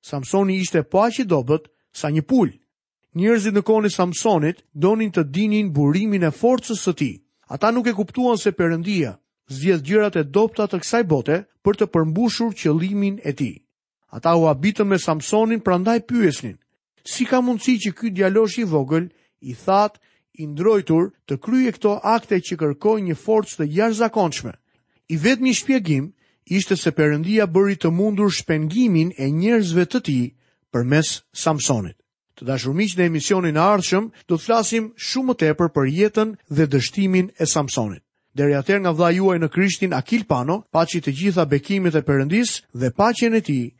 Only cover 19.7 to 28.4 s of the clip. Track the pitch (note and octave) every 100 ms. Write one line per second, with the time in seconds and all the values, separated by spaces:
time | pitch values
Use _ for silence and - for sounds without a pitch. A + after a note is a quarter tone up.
19.7 | G3 G#3 _ _ _ _ - D#3 D3 G3
20.7 | G#3+ D#3+ D#3+ F#3+ _ - C#3 - B3+ B3+
21.7 | F#3+ G#3 G3+ G3+ A3+ - F#3 - E3 D#3
22.7 | C#3+ G#3 A3 F#3 D3+ - A3 G#3 - D3+
23.7 | D#3 A3+ G#3+ A3+ A3 F3 C#3 - - _
24.7 | _ _ _ _ D#3+ E3+ C4 C4 A#3 -
25.7 | C4 F3 C#3 D3+ _ _ _ _ F#3+ -
26.7 | F#3+ E3+ D3+ D3+ D3 E3 G#3+ G3+ E3+ G3+
27.7 | G3 E3+ E3 G#3+ G3+ G#3 -